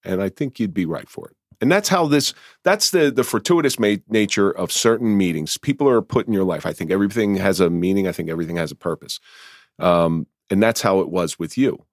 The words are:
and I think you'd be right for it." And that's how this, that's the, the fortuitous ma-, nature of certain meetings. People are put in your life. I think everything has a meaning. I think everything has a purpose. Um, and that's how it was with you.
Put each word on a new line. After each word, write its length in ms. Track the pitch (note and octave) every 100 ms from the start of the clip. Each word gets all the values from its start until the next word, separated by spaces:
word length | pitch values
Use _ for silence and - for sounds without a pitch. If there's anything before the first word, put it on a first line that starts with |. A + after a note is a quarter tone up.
and 180 | - F#2
I 60 | G2
think 280 | - C#3+ -
you'd 160 | G#2+
be 120 | F#2
right 240 | E2 E2 -
for 180 | - -
it." 80 | _ _ _
And 100 | C3+
that's 200 | F#3+ -
how 180 | F#3 D#3+
this, 260 | C#3+ - - - _
that's 280 | - G#3 -
the, 200 | F#3 D3
the 120 | A#2+
fortuitous 520 | A#2+ A2+ - F3 C#3+ -
ma-, 160 | G#2 G2+ _
nature 420 | A2 G2+ - G2
of 220 | - F2+
certain 460 | - A#2 A2+ A#2 G2+
meetings. 400 | F2+ D#2 D#2 -
People 320 | - C#3 C#3+
are 140 | A#2+
put 240 | - B2 A2+
in 60 |
your 100 | G2+
life. 200 | F#2 D#2 E2
I 40 |
think 200 | E2 E2
everything 440 | F#2+ G2+ A2+ G#2 G2
has 220 | F#2+ F#2
a 100 | F2
meaning. 380 | E2+ F2+ G2 F#2+
I 40 |
think 160 | E2+ E2
everything 280 | E2 E2 E2+
has 140 | D#2
a 40 |
purpose. 440 | - F2 D2+ - - _ - - - _ -
Um, 480 | F2+ F2 E2+ E2 - _ _
and 100 | G2
that's 220 | A2+ A2+
how 160 | G#2 F#2+
it 100 | F2
was 300 | F2+ E2 -
with 180 | E2+ -
you. 260 | C3 - _